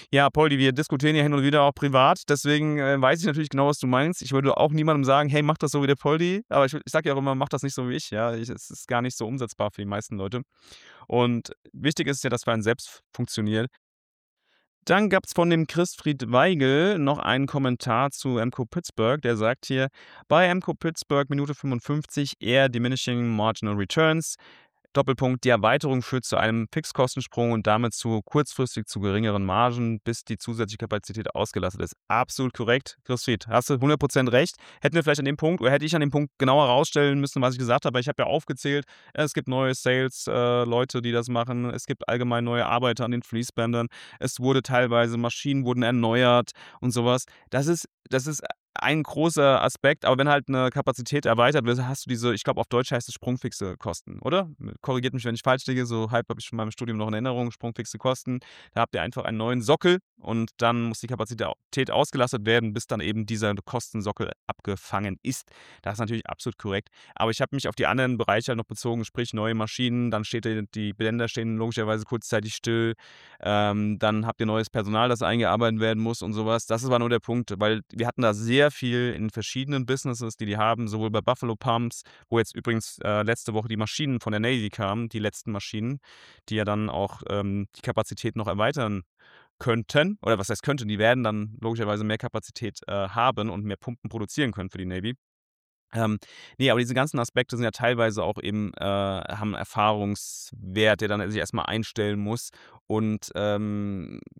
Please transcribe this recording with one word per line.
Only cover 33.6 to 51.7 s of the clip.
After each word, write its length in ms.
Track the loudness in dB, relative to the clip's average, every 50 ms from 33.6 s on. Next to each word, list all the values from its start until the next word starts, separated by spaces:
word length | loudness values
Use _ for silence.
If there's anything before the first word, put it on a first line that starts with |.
| 2 2
du 100 | 0 2
hundert 200 | 4 2 2 4
Prozent 300 | 2 2 2 2 2 4
recht. 240 | 4 4 4 4 -2 -10 -18 -20 -8 -2
Hätten 120 | 0 2 2
wir 80 | 2
vielleicht 180 | 2 2 2 2
an 40 | 2
dem 140 | -2 0 0
Punkt, 240 | 0 0 2 2
oder 80 | 2 4
hätte 160 | 4 2 2
ich 80 | 2 0
an 80 | 2
dem 80 | 2 2
Punkt 200 | 2 0 -2 -2 _
genauer 300 | 0 4 6 6 6 6
rausstellen 520 | 6 6 4 4 4 4 4 4 4 4 2
müssen, 220 | 0 0 0 2
was 140 | 2 2 2
ich 40 | 0
gesagt 280 | 2 2 2 2 2
habe, 80 | 0 0
weil 80 | 0
ich 60 | -2 -2
hab 100 | 0 0
ja 80 | 0
aufgezählt, 580 | 0 0 -2 -2 -4 -6 -4 -2 0 0 0 -2 _ -14 -20 -20 -10 -4
es 180 | -2 -2 0
gibt 160 | -2 -4 -4 -2
neue 260 | 0 0 0 0 0
Sales, 520 | 0 0 2 2 2 2 0 -2 -6 -4
äh, 380 | -2 0 2 2 2 2 2 2
Leute, 360 | 2 2 0 0 0 -2 -4
die 120 | -2 0
das 160 | 0 0 0 0
machen, 420 | 0 -2 -2 -2 -2 -4 -4 -4
es 160 | -6 -6 -6
gibt 200 | -6 -8 -6 -2
allgemein 380 | 0 0 0 2 0 0 0 0
neue 220 | 0 0 0 0
Arbeiter 400 | 2 0 2 2 2 0 0 -2
an 60 | -2
den 100 | -2 -4
Fließbändern, 640 | -4 -4 -4 -4 -4 -4 -4 -2 -2 0 0 0 -2 -4 -6 -12 -20 -20 -12 -6
es 200 | -6 -6 -4 0
wurde 200 | 2 2 2 2
teilweise, 560 | 2 2 2 4 4 4 4 4 4 4 2
Maschinen 480 | 0 -2 -2 -2 -4 -2 -2 0 0 2
wurden 180 | 0 2 2
erneuert 680 | 2 2 2 4 4 4 4 6 6 6 6 6 4 2 -6 -18 -20 -20 -10 -4
und 80 | -2 0
sowas. 340 | 0 2 2 2 2 2 0 -6 -16 -20 _ -4
Das 180 | -4 -2 0
ist, 220 | 0 0 0 -2 -10 _ _ _ -4
das 160 | -2 -2 -2
ist 160 | -2 -6 -6 -8 -10 -12 _ _ _ -8
ein 280 | -2 0 0 2 0
großer 600 | 0 -2 0 0 0 2 4 6 6 6 6 6
Aspekt, 440 | 4 2 0 2 2 2 2 4 4
aber 100 | 2 4
wenn 140 | 4 4 4
halt 180 | 4 2 2 0
eine 220 | 0 0 0 0
Kapazität 560 | 0 0 0 -2 -2 -2 -2 -2 -2 0 2
erweitert 400 | 2 4 6 6 4 4 4 2
wird, 200 | 2